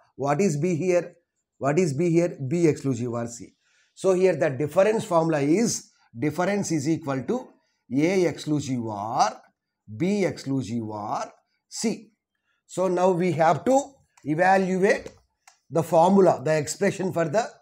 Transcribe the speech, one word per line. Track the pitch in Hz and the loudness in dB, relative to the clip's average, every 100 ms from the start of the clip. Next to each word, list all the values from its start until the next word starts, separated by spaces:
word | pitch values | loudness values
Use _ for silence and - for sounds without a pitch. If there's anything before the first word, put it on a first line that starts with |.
| _ - | _ -6
what | 139 147 | -2 2
is | 196 147 | 2 0
B | 180 160 | -2 0
here? | 180 175 170 - _ _ _ - | 0 0 -2 -10 _ _ _ -6
What | 135 151 | -2 2
is | 175 | 0
B | 135 175 | 0 0
here? | 165 175 - 135 | 2 0 -2 -6
B | 170 165 | 0 2
exclusive | 147 139 117 123 | 2 -2 -4 -4
or | 117 120 | -6 -8
C. | - 95 _ _ _ _ | -12 -20 _ _ _ _
So | - 190 | -4 0
here | 185 185 156 | 2 2 2
the | 160 | -2
difference | 127 147 - 196 220 - | -2 -2 2 2 2 0
formula | 170 160 151 | 0 2 2
is, | 143 180 233 - - _ _ 117 | 2 2 2 -2 -10 _ _ -6
difference | 147 151 180 202 190 | -4 -2 -2 -2 -2
is | 165 135 | -2 0
equal | 160 139 135 | -2 -2 -4
to | 123 247 - _ _ _ - | -4 -4 -6 _ _ _ -6
A | 127 165 196 170 | -2 0 2 0
exclusive | - - 151 117 127 113 | -2 -4 -4 -4 -6 -6
or | 104 107 135 208 - _ _ _ _ - 107 | -6 -4 0 0 -2 _ _ _ _ -16 -4
B | 175 208 170 | -2 0 -2
exclusive | - 135 135 104 117 | -4 -6 -6 -4 -6
or | 107 107 107 156 254 - _ _ _ | -6 -8 -6 -6 -8 -14 _ _ _
C. | - 233 180 - _ _ _ _ _ _ | -6 -6 -6 -10 _ _ _ _ _ _
So | - 185 | -4 -2
now | 175 185 | 2 2
we | 175 180 | 2 0
have | 151 160 160 247 | 2 2 2 2
to | 269 285 _ _ _ | 2 0 _ _ _
evaluate | 131 156 180 190 185 185 196 262 - - _ _ _ _ _ | -4 0 4 4 2 2 2 0 -4 -20 _ _ _ _ _
the | 151 | -4
formula, | 156 170 175 202 180 123 | 2 4 6 6 6 4
the | 131 156 | 0 -2
expression | 147 - 196 - 185 | -2 -2 -2 -2 -4
for | 160 165 | -2 -2
the | 202 247 - | -2 -4 -8